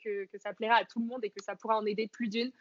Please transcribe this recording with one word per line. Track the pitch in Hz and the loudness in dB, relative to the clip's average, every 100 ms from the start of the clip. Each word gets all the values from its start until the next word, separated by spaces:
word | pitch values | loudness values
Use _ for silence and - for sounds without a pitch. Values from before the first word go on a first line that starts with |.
que, | 220 202 190 | -6 -6 -6
que | 202 | -10
ça | 208 | -10
plaira | 190 220 233 | -4 4 4
à | |
tout | 190 - | 4 -2
le | 233 | -4
monde | 254 | -4
et | 214 | -6
que | - | -6
ça | - 196 | -8 -6
pourra | 220 220 | 2 2
en | 214 | 2
aider | 202 220 | 0 -2
plus | - 240 | -2 -2
d'une. | 220 247 - | 0 -2 -6